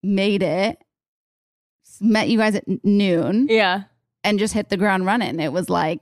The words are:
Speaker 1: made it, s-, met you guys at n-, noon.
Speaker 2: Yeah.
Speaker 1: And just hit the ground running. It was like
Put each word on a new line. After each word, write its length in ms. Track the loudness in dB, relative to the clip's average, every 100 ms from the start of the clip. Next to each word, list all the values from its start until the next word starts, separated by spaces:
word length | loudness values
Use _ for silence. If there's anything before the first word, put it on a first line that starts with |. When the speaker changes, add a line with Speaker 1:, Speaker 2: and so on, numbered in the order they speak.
Speaker 1:
made 400 | 0 0 2 0
it, 340 | 0 0 -2 -4 _ _ _ _ _ _ _ _ _ _ _
s-, 140 | -2
met 260 | 0 2 2
you 80 | 0
guys 180 | 0 -2
at 100 | -4
n-, 140 | -4
noon. 640 | 2 2 2 0 0 0 2
Speaker 2:
Yeah. 340 | 2 2 0 -6 _ _ _ -2
Speaker 1:
And 120 | 0
just 160 | 0
hit 160 | -2 -4
the 80 | -2
ground 280 | 0 0 0
running. 340 | -2 -2 -4
It 100 | -4
was 180 | -4 -2
like 300 | -2 -2 -6